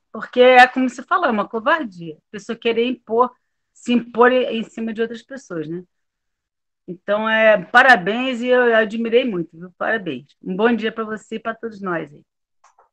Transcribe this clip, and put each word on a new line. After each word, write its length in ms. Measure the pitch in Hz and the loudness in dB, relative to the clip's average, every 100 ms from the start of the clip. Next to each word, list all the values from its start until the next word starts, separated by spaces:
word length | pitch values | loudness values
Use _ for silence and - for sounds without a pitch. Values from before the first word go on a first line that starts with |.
| _ | _
porque 300 | 226 - 247 | -16 -8 4
é 260 | 247 254 254 | 6 8 6
como 220 | 262 254 | 4 -4
você 120 | - | -4
falou, 260 | - 370 339 | -4 -2 0
é 40 | |
uma 160 | 214 202 | -2 -4
covardia, 680 | 226 233 320 240 175 165 151 | -4 -2 -2 -4 -12 -16 -16
a 160 | _ | _
pessoa 260 | 208 202 226 | -18 -12 -6
querer 280 | 233 226 247 | -2 -2 -2
impor, 460 | 247 - 226 247 _ _ _ _ | -4 -6 0 -2 _ _ _ _
se 200 | _ - | _ -2
impor 380 | 240 233 220 247 | -2 -2 2 4
em, 280 | 254 240 226 | 4 -2 -6
em 40 | |
cima 300 | - - 226 | -10 -10 -10
de 80 | 220 | -6
outras 200 | 226 233 | -8 -8
pessoas, 480 | - 269 - 170 151 | -16 -20 -12 -10 -8
né? 140 | 175 180 _ _ _ _ _ _ _ _ _ - | -10 -14 _ _ _ _ _ _ _ _ _ -18
Então, 400 | 175 - 208 220 | -14 -6 -4 -2
é, 300 | 220 220 202 170 | 2 4 2 4
parabéns 760 | 247 262 220 175 233 262 240 | 4 6 4 2 -4 -4 -4
e 60 | 247 | 0
eu 280 | 247 240 226 | 2 4 2
admirei 500 | 220 226 226 233 254 | 0 -4 0 0 0
muito, 320 | 180 165 165 | -4 -8 -12
viu? 140 | 180 - | -20 -8
Parabéns. 500 | - 220 175 127 143 _ | -6 -4 -6 -10 -12 _
Um 120 | - 185 | -10 -2
bom 180 | 233 226 | 0 0
dia 160 | 220 | -4
pra 120 | 220 | -8
você 320 | 214 214 - 220 | -10 -12 -12 -12
e 40 | |
pra 160 | 226 220 | -10 -10
todos 260 | 226 202 | -14 -12
nós 320 | 190 165 147 | -8 -8 -8
aí. 80 | 147 _ _ _ _ _ _ _ | -18 _ _ _ _ _ _ _